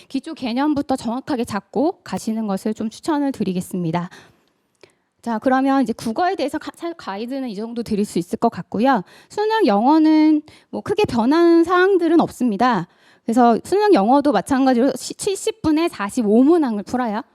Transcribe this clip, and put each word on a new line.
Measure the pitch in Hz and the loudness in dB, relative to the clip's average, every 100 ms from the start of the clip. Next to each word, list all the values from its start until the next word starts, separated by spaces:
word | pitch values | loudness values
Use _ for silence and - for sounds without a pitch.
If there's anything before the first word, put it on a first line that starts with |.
| _ | _
기초 | 269 320 | -10 -10
개념부터 | 302 247 240 302 285 285 262 | -10 -6 -2 0 -2 -2 -4
정확하게 | 233 247 - 254 240 | -4 -6 -6 -6 -4
잡고 | 202 - 196 302 - | -8 -6 -2 -2 -4
가시는 | - 190 - 220 214 | -10 -8 -6 -6 -4
것을 | 190 214 | -4 -4
좀 | 220 220 | -6 -8
추천을 | - - 294 277 | -8 -4 -2 -2
드리겠습니다. | - 196 185 - 185 165 170 175 - - _ _ _ _ _ _ _ _ _ | -4 -4 -4 -6 -6 -4 -4 -6 -14 -20 _ _ _ _ _ _ _ _ _
자, | 233 220 | -6 -2
그러면 | 262 262 269 269 | 0 2 2 0
이제 | 226 | 0
국어에 | - 226 226 359 349 | -4 -6 -2 -2 -2
대해서 | 277 311 | -4 -6
가-, | - - | -10 -10
사-, | 339 | -12
가이드는 | 330 - 196 233 277 254 | -10 -12 -10 -8 -8 -8
이 | 190 | -8
정도 | 226 240 | -8 -8
드릴 | 233 202 208 | -4 -2 -2
수 | 180 | -4
있을 | - - | -4 -2
것 | 233 | -2
같고요. | - - 185 262 240 - - _ | -2 -8 -2 0 0 -4 -16 _
수능 | - 427 440 302 | -4 -2 2 2
영어는 | 202 247 320 311 311 311 302 - - _ | 2 4 4 4 4 4 2 -2 -18 _
뭐 | 208 | -10
크게 | - 349 415 | -4 -2 0
변하는 | 233 233 320 339 339 | 0 2 4 6 4
사항들은 | 339 359 381 381 330 330 | 4 2 4 2 4 2
없습니다. | 190 - 254 196 247 202 170 _ _ _ | 2 -2 -4 0 0 0 -4 _ _ _
그래서 | - 226 240 220 | -2 4 4 4
수능 | - 381 415 | 0 0 4
영어도 | 302 208 285 285 | 4 4 4 2
마찬가지로 | 208 - 262 269 240 262 - | 0 0 2 2 2 0 -2
시-, | - | -10
칠십 | - 427 381 440 440 | -8 -6 -4 -6 -4
분에 | 320 311 339 | -2 0 -2
사십오 | - 202 254 208 226 | -4 -6 -2 2 4
문항을 | 269 349 269 208 | 6 4 2 -4
풀어요. | 185 247 240 208 - | -6 -6 -4 -6 -8